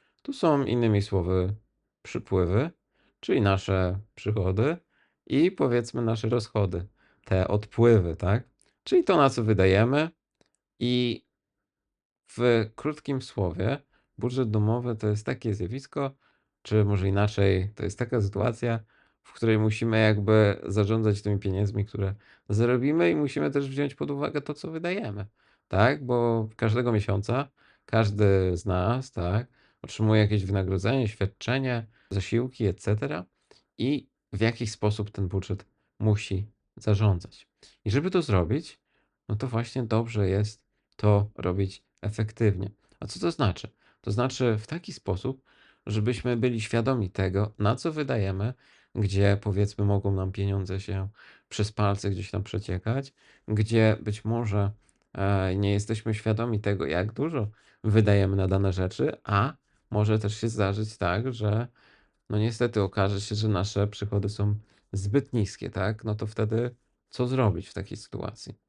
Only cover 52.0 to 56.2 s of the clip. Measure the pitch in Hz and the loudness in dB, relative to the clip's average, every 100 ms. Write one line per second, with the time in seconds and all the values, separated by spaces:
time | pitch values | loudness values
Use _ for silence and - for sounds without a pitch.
52 | 101 98 95 98 98 101 - 90 113 131 | -2 -4 -4 -6 -4 -6 -4 -4 -2 -4
53 | 135 _ _ _ - 107 110 113 110 - | -4 _ _ _ -4 -2 2 4 4 4
54 | - 107 110 117 117 101 101 107 _ _ | -2 -6 -4 -2 0 0 0 -2 _ _
55 | _ - 98 98 95 95 101 104 104 110 | _ -4 0 2 0 0 0 0 -2 -4
56 | 113 110 | -4 -2